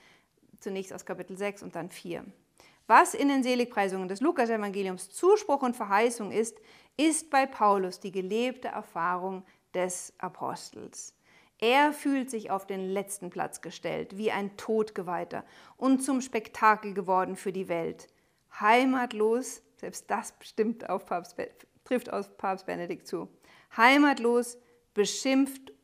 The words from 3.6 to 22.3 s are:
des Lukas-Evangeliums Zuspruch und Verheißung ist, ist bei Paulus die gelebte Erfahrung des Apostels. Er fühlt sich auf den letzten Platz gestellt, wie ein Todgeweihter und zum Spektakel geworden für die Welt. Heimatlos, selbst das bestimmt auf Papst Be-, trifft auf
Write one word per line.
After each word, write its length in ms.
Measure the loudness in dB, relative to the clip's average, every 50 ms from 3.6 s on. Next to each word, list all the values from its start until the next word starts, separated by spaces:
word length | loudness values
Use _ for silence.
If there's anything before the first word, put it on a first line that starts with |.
| 2 0 0 0 0 0 -2 -4 -4 -6
des 120 | -4 -2
Lukas-Evangeliums 920 | 0 0 2 2 2 0 0 -2 -2 -4 -4 -4 -4 -4 -4 -6 -10 -14
Zuspruch 500 | -6 2 6 6 6 6 4 2 0 0
und 140 | 0 -2 -2
Verheißung 560 | -4 -2 0 2 4 4 2 2 -2 -6 -4
ist, 260 | -2 -2 -2 -2 -6 -12 -20 -20 -20 -20 _ _ _ 0
ist 320 | 2 2 2 0 -2 0
bei 160 | 2 2 2
Paulus 540 | 2 2 2 4 4 4 4 2 -2 -6 -8
die 120 | -12 -8
gelebte 580 | -6 -6 -4 -2 0 0 0 -2 -2 -6 -8 -10
Erfahrung 760 | -8 -10 -12 -10 -6 -4 -2 -2 -2 -2 -4 -6 -6 -8 -12 -16 _ _ _ _ -4
des 360 | -2 -2 -2 -4 -6 -10 -14 -12 -10
Apostels. 960 | -10 -10 -8 -8 -6 -6 -6 -8 -12 -16 -16 -16 -16 -16 -16 -16 -18 -18 -20 _ _ _ _ _ _ _ _ _
Er 340 | 2 4 4 6 4 4 2
fühlt 380 | 0 -2 0 0 0 -2 -4
sich 180 | -6 -8 -6 -4
auf 160 | -4 -4 -4
den 240 | -6 -6 -6 -4 -2
letzten 400 | -2 -4 -4 -4 -8 -10 -10 -10
Platz 320 | -6 -6 -6 -6 -8 -10
gestellt, 560 | -14 -16 -14 -10 -6 -6 -6 -6 -6 -8 -8 -6
wie 140 | -4 -2
ein 260 | -2 -2 -4 -6 -8 -10
Todgeweihter 880 | -6 -2 0 0 0 -2 -4 -8 -6 -6 -6 -6 -6 -8 -10 -12 -12 -14 -20 -20 -20 -20 -10 -2
und 240 | 2 2 2 4
zum 180 | 2 0 -2 -2
Spektakel 760 | -2 -4 -6 -6 -6 -8 -2 4 4 4 4 4 0 -6 -6
geworden 400 | -4 -2 2 2 2 2 0 -4
für 180 | -6 -6 -6 -6
die 140 | -6 -4 -4
Welt. 400 | -4 -4 -4 -4 -6 -10 -16 -20 _ _ _ _ _ _ _ _ -8 0
Heimatlos, 1000 | 4 6 6 6 6 4 2 0 -2 -2 0 0 2 2 2 0 -2 -6 -10 -14 _ _ _
selbst 340 | _ -14 -12 -12 -12 -6 -4
das 220 | -4 -4 -4 -8
bestimmt 580 | -14 _ -20 -6 -2 0 0 0 -2 -4 -6 -6
auf 160 | -6 -6 -4
Papst 300 | -4 -6 -6 -6 -8 -10 -10
Be-, 140 | -10 -10 -12 -18 -20 _ _ _ _
trifft 280 | -4 -2 -2 -2 -4
auf 260 | -6 -6 -6 -8